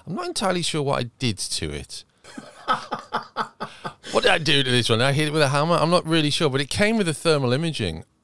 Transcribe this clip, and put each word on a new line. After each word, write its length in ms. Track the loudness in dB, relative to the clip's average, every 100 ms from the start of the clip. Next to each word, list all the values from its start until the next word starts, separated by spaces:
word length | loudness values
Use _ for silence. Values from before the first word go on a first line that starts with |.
| -10
I'm 80 | -6
not 100 | -6
entirely 340 | -4 -2 -2
sure 200 | -2 -2
what 160 | -2 -2
I 80 | -4 -4
did 200 | -4 -2
to 320 | -6 -6 -6
it. 340 | -8 -10 -16 -18 _ -18 -18 -18 -14 -4
<laughs> 60 | -4 -4 -10 -6 -8 -8 -8 -8 -8 -14 -12 -14 -12 -2
What 100 | 0
did 80 | 2
I 60 | 2
do 240 | 4 2
to 80 | 4
this 180 | 2 4
one? 100 | 2
Did 80 | 4
I 60 |
hit 160 | 2 0
it 40 |
with 100 | 2
a 60 | 2
hammer? 260 | 2 2
I'm 160 | 2 4
not 160 | 2 2
really 240 | 2 2
sure, 180 | 2 0
but 120 | 0
it 80 | -2
came 260 | 0 2 2
with 120 | 0
a 60 |
thermal 380 | 0 2 2 2
imaging, 520 | 0 0 -2 -4 -4 -10 _